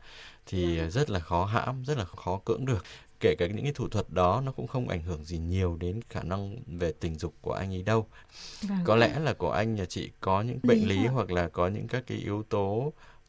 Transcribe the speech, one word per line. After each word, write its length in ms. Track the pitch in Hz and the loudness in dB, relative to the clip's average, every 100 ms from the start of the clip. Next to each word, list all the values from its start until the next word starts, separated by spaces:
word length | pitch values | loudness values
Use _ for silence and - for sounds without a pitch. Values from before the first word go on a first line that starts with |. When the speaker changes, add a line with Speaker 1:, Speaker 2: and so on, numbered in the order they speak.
| - - - - - | -14 -18 -20 -20 -6
Speaker 1:
thì, 200 | 95 87 | 0 0
Speaker 2:
Vâng. 200 | 82 82 | 0 0
Speaker 1:
ờ, 40 | |
rất 200 | 101 151 | 0 0
là 100 | 98 | -2
khó 260 | 80 87 98 | 0 0 2
hãm, 380 | 113 - 131 127 | 0 -2 -4 -4
rất 120 | 147 | -4
là 80 | 92 | -4
khó 340 | - - 92 - | -6 -6 -4 -2
cưỡng 200 | 113 131 | -2 0
được. 200 | 113 - - - - | -2 -2 -16 -20 0
Kể 160 | 107 - | 2 4
cả 80 | 175 | 2
những 160 | 104 | 0
cái 80 | 123 147 | -4 -4
thủ 120 | 104 | -2
thuật 180 | 107 92 | -2 -2
đó 320 | 85 90 104 135 | 4 4 4 0
nó 60 | |
cũng 160 | - 123 | -6 -6
không 220 | 131 123 | -4 -2
ảnh 120 | 92 | -2
hưởng 200 | 80 80 | -4 -6
gì 140 | 76 85 | -6 -4
nhiều 400 | 82 92 92 82 | 0 2 2 0
đến 200 | 87 101 - | -4 -4 -6
khả 140 | - | -8
năng 320 | - 95 101 101 - | -4 -4 -6 -10 -10
về 240 | - 175 - | -2 -2 -2
tình 180 | 85 78 | -4 -4
dục 160 | 82 - | -6 -6
của 120 | - | -6
anh 200 | 58 95 | -4 -4
ấy 100 | 95 | -4
đâu. 220 | 92 110 107 - - - - - | 2 2 0 -8 -20 -18 -16 -8
Speaker 3:
Vâng. 160 | 196 196 | -2 0
Speaker 1:
Có 120 | 175 110 | 4 6
lẽ 240 | 117 - | 6 4
là 140 | 156 | 0
của 180 | 107 85 | 0 0
anh 240 | 62 110 107 | 2 0 0
nhà 100 | 90 | -2
chị 260 | - - - | -4 -8 -4
có 200 | - 95 | 0 0
những 140 | 113 127 | 0 0
Speaker 3:
Lý 60 | 247 | 6
Speaker 1:
bệnh 180 | - 98 | 6 6
lý 80 | 95 117 | 4 4
Speaker 3:
ạ. 60 | |
Speaker 1:
hoặc 180 | 131 95 | 2 0
là 160 | 90 85 | 2 0
có 180 | - 90 | 2 0
những 200 | 104 110 | 0 -4
các 160 | 123 123 | -4 -4
cái 100 | 110 | -6
yếu 260 | - 104 | -2 -4
tố 500 | 107 104 98 107 139 - - - | -2 0 0 0 -2 -6 -18 -20